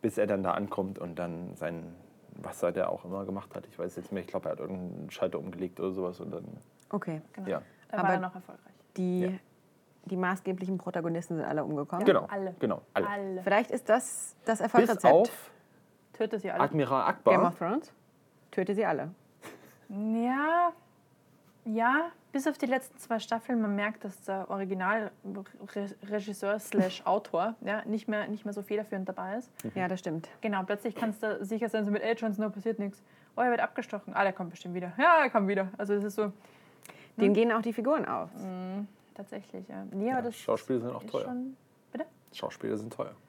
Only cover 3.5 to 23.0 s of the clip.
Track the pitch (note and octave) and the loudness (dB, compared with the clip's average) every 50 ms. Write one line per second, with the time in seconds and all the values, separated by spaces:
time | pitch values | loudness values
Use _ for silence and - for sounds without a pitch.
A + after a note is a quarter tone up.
3.5 | - - - - - - E2+ F2+ - - F2+ - G2+ F#2+ F2+ - - F#2+ - D#2+ | -14 -14 -14 -14 -8 -6 -6 -6 -6 -8 -10 -6 -6 -6 -6 -4 -6 -4 -4 -4
4.5 | E2 - D2+ F2 F#2+ F#2 F2+ F2+ F2 F2 E2 F#2 - - F#2+ F2+ - D#2 D#2 F#2 | -4 -4 -6 -6 -6 -6 -6 -8 -8 -10 -12 -12 -4 -2 -2 -2 -2 -4 -6 -6
5.5 | F2+ F2 F#2 F2 - - E2+ F#2+ F#2 F#2+ F#2 F2+ F2+ - F2+ - - F2 - - | -6 -6 -6 -6 -4 -4 -4 -4 -2 -2 -4 -4 -6 -6 -10 -8 -8 -10 -10 -12
6.5 | - - - _ _ _ - _ - G3+ - - D#3+ D#3 - - - - F#3+ F#3+ | -14 -16 -18 _ _ _ -12 _ -4 -4 -4 -4 -6 -8 -8 -12 -14 -10 -4 -4
7.5 | F#3 - - - - - - _ - G#3 F3+ F#3+ F#3 F#3 F#3 F3+ - F#3 F3+ - | -4 -4 -4 -8 -20 -20 -12 _ -2 0 2 2 2 2 0 -4 -8 -10 -18 -18
8.5 | - - _ - - _ _ _ _ - F#3 F3+ F3+ F3+ F3+ F#3 F#3+ F#3 - _ | -20 -20 _ -20 -20 _ _ _ _ -2 0 2 2 2 2 0 -2 -4 -10 _
9.5 | _ _ _ _ _ _ _ _ _ _ - - F#3+ F3+ F#3 F3+ F#3+ F#3 - F#3+ | _ _ _ _ _ _ _ _ _ _ -10 -6 -2 0 0 0 0 -2 -2 -4
10.5 | F#3+ F#3 F#3+ F#3 F#3+ F3+ - F3+ - F3 D#3+ E3+ E3 E3+ E3 - E3+ D#3+ - - | -4 -2 -2 -4 -4 -4 -4 -4 -4 -2 -2 -2 -2 -2 -4 -4 -4 -2 -2 0
11.5 | D3 D3+ C#3+ - D3+ C#3 C#3+ - - F3 G#3 B3 F#3+ - - - G#3 G3+ G3 F#3 | 0 0 0 0 -2 -4 -4 -4 -2 4 6 6 6 6 4 0 -6 -4 -4 -6
12.5 | F3 - - A#2 F2+ - - - _ - - G3+ G#3 G3+ G3+ G3 F#3+ F3+ F#3 G3 | -4 -2 0 0 0 -2 -4 -4 _ 0 0 0 -2 -4 -4 -4 -6 -2 2 4
13.5 | G3 G#3 A#3+ - - B3 - - G#3+ B3+ - - - - - - - _ - - | 4 4 4 2 -4 -4 4 4 4 4 4 -2 -8 -8 -10 -12 -14 _ 0 0
14.5 | A3+ G#3+ - A3+ - A#3+ A3+ A3+ A3 E3 - F#3 C#3 E3+ A3 A#3+ - - - - | 2 2 2 6 6 6 8 8 4 6 8 10 10 10 8 6 0 -8 -16 -18
15.5 | - - _ _ _ - _ _ _ _ _ _ - - A3 A3 A#3 G#3 F#3+ F#3+ | -20 -20 _ _ _ -20 _ _ _ _ _ _ -4 -4 -2 -2 -2 -4 -4 -2
16.5 | - - C#3+ - - D#3 C#3 B2 C3+ C3 G#2 - - - - - F#3+ F#3 F#3 F3 | 2 2 2 2 4 2 2 2 2 2 2 2 0 4 6 6 8 8 6 4
17.5 | F3 - E3+ E3+ G#3+ D4+ - - - _ _ _ _ _ _ _ _ _ _ _ | 4 0 -2 0 0 0 -2 -6 -20 _ _ _ _ _ _ _ _ _ _ _
18.5 | - - F#3+ F#3 G3+ G3 A3 F3+ D#3+ C3+ - D#3+ F#3 _ _ _ _ _ - - | -2 0 0 2 2 2 2 2 2 0 -2 -6 -10 _ _ _ _ _ -18 -18
19.5 | - - - - - - - - G3+ G3 G#3+ A3 A3 A#3 A#3 B3 B3+ C4+ D4 D#4 | -18 -18 -20 -20 -20 -20 -16 -10 -8 -4 -2 0 0 2 2 2 2 2 2 2
20.5 | E4 F4 F4 F4 E4+ - _ _ _ _ _ _ _ _ _ _ _ _ _ - | 4 4 4 4 2 -2 _ _ _ _ _ _ _ _ _ _ _ _ _ -20
21.5 | _ _ _ A3+ G#3+ A3+ A3+ A#3+ C4 D4+ E4 E4+ - - _ _ - C#4 C4+ D#4+ | _ _ _ -4 0 2 4 4 4 4 2 0 -6 -14 _ _ -4 0 0 0
22.5 | C#4+ - - A#3+ B3+ C4 C4 - - - | 0 0 0 2 2 0 0 -4 -18 -20